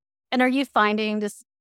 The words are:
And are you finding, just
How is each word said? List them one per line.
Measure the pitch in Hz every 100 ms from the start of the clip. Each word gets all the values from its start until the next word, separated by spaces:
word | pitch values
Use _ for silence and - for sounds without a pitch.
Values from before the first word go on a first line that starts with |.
| _ _ _
And | 254
are | 254
you | 269
finding, | 262 233 208 214 214 214
just | 208 - - _